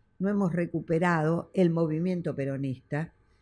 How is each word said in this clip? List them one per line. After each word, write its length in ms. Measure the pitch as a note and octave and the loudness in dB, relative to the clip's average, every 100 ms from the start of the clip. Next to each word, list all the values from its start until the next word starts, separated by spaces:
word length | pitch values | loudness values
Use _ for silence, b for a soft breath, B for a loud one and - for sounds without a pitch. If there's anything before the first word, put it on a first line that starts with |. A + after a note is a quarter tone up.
| _ _ | _ _
no 80 | F#3+ | -2
hemos 240 | G3+ F#3 | 0 0
recuperado 960 | F3+ E3+ D#3+ - E3 F3+ E3 D#3 E3+ - | 0 -2 -4 -2 0 2 2 2 0 -2
el 160 | - F3 | 2 2
movimiento 640 | E3 E3 D#3 F3+ F3 D#3+ C#3 | 4 0 0 -2 -2 -4 -4
peronista, 760 | C3+ C3+ C3+ A#2+ - D3 D#3+ - _ _ | -4 -4 -4 -6 -6 -6 -6 -12 _ _